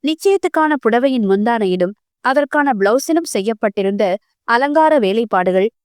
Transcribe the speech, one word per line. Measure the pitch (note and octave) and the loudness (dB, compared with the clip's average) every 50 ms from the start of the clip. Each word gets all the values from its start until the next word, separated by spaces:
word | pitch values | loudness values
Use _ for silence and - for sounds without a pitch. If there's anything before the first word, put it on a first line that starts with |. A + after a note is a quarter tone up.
| - | -2
நிச்சயத்துக்கான | C#4 D#4+ - - G4 G4 F#4+ - F4+ - D#4+ D#4 D#4 D4+ C4+ | -4 -4 0 0 0 0 2 0 -2 0 0 0 0 0 0
புடவையின் | _ A3+ G#3+ A#3+ B3 C#4 C4 B3+ G#3+ | _ 0 0 2 2 2 0 0 0
முந்தானையிலும் | F#3+ F#3+ G3 G#3 A#3 A#3 A3+ G#3+ F#3+ F3+ F3+ F3+ F3+ G3+ _ _ _ _ _ _ | 0 0 0 2 0 0 0 0 -2 0 0 -2 -2 -4 _ _ _ _ _ _
அதற்கான | B3 C4+ D4 C#4 C4+ - D4 C#4+ C#4 B3+ | 0 0 0 0 0 0 -2 0 0 0
பிளவுஸிலும் | G3+ G3 G3 A3 C4+ - - E4 E4+ E4+ - - | 0 0 2 0 0 0 0 -2 -2 -2 -2 -6
செய்யப்பட்டிருந்த | A3 F#3+ A3 A3+ G#3+ - G#3+ G3 - F#3+ G3 G3+ G3+ A3 F#3 F3+ G#3 _ _ _ _ _ | -4 -4 -4 -6 -4 -4 -4 -2 -2 -2 -2 0 0 -2 -2 -2 -4 _ _ _ _ _
அலங்கார | - A#3 A#3+ C4+ C#4+ D4 D#4+ D#4 D#4 D#4 D4 | -2 0 0 0 2 2 2 4 4 4 2
வேலைப்பாடுகள் | A3 F#3+ G3 A3+ A#3+ G#3+ - F#3 F3+ F#3+ F3+ F#3 F#3+ A3+ _ _ | 2 0 0 -2 -2 -2 -2 0 0 2 0 0 0 0 _ _